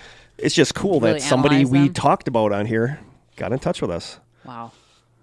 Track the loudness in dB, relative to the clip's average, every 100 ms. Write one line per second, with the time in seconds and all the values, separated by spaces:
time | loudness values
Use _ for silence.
0 | -20 -20 -20 -6 -2 2 0 0 -2 2
1 | 2 0 0 2 4 4 4 4 2 2
2 | 0 0 0 0 0 0 -2 0 0 -4
3 | -14 _ _ -10 -6 -4 -4 -4 -4 -6
4 | -8 -16 _ _ -20 -16 -18 -20 _ _
5 | _ _